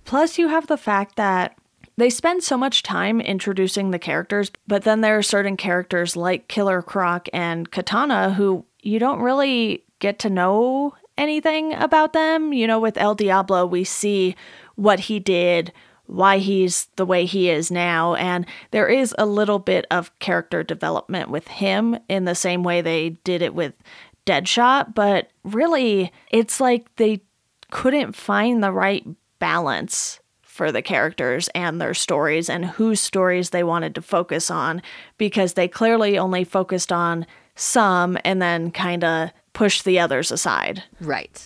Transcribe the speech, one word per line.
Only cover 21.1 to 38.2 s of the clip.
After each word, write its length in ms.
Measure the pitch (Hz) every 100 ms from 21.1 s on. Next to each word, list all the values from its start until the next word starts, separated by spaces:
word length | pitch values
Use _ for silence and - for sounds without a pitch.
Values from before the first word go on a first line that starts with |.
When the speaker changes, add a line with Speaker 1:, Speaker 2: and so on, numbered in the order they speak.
| 180 -
Speaker 1:
with 180 | 147 -
him 480 | - 196 196 233 233 -
in 160 | 196 180
the 80 |
same 280 | 180 185 180
way 200 | 175 175
they 280 | 165 165 165 165
did 160 | 185 175
it 140 | 156
with 180 | 170 143 - - - - _ -
Deadshot, 680 | 151 185 240 247 277 247
but 360 | 214 202 196 - _
really, 680 | 196 214 339 302 240 202 180 - _
it's 300 | 226 226 -
like 340 | 254 240 - -
they 260 | 220 208 - _ _ _ -
couldn't 420 | - 254 285 -
find 480 | - - 202 226 233
the 80 | 196
right 340 | 190 196 202 - 160 _ -
balance 800 | 170 165 147 90 170 - - - _ _
for 300 | _ - 156
the 100 | 151
characters 680 | - 151 156 185 131 131 -
and 320 | 175 175 170
their 120 | 139
stories 560 | 180 - 143 151 156 170
and 160 | 170
whose 360 | 180 - 220 208
stories 500 | - 196 185 180 175
they 140 | 175
wanted 280 | 170 170 160
to 80 | -
focus 500 | - 170 175 160 -
on, 300 | 165 139 170 - - - -
because 360 | 208 214 190
they 120 | - 175
clearly 500 | - 226 226 208 196
only 280 | 185 185
focused 480 | 180 196 185 185 -
on 340 | 175 170 170 165 - _ -
some 600 | - 247 202 180 175 180